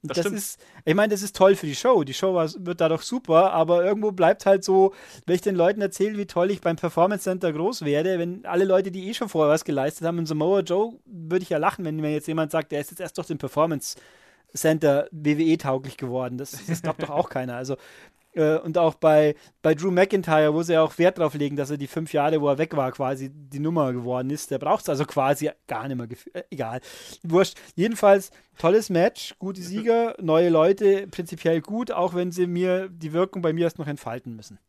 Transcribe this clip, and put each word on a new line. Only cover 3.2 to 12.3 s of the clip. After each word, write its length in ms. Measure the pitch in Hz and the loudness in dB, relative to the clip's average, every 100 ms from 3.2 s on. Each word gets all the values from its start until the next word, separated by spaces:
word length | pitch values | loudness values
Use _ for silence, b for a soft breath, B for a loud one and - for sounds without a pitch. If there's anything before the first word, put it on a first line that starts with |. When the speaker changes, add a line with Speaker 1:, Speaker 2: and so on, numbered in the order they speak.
| - 160 190 | 4 6 6
Speaker 1:
aber 320 | 170 160 175 180 | 2 2 2 2
irgendwo 260 | 214 214 | 0 -2
bleibt 360 | 185 170 196 202 | 2 2 4 2
halt 160 | 196 | 2
so, 320 | 196 190 196 196 B B - | 4 4 4 2 B B -4
wenn 80 | 175 | -2
ich 60 | |
den 140 | 208 185 | 0 2
Leuten 260 | 170 214 | 2 2
erzähle, 360 | 196 - 202 208 | -4 -2 -4 -2
wie 80 | 202 | -6
toll 240 | - 185 | -2 0
ich 100 | 196 | 0
beim 160 | 175 165 | -2 -4
Performance 500 | 175 170 180 202 - | -4 0 0 0 -4
Center 280 | 185 180 | -4 -4
groß 320 | 156 180 247 151 | -2 -4 -4 -2
werde, 320 | 143 175 180 | 0 0 -2
wenn 300 | 170 180 - | -4 -8 -4
alle 180 | 175 196 | 0 2
Leute, 240 | 185 196 | 2 2
die 180 | 185 185 | -6 -10
eh 60 | |
schon 160 | 233 214 | -8 -4
vorher 240 | 165 151 | 2 4
was 100 | 156 | 2
geleistet 440 | - 143 139 - 165 | 0 -2 -2 -2 -4
haben, 100 | 170 | -4
und 80 | 160 | -4
Samoa 360 | 156 156 196 | -2 2 0
Joe, 360 | 170 180 226 233 _ | 0 0 -2 -6 _
würde 380 | 190 160 185 | -16 -4 -4
ich 60 | 185 | -2
ja 100 | 160 | 0
lachen, 260 | 165 - 170 | 0 -2 -6
wenn 120 | 156 | -4
mir 160 | 151 | -4
jetzt 140 | 151 | -4
jemand 240 | 151 | -4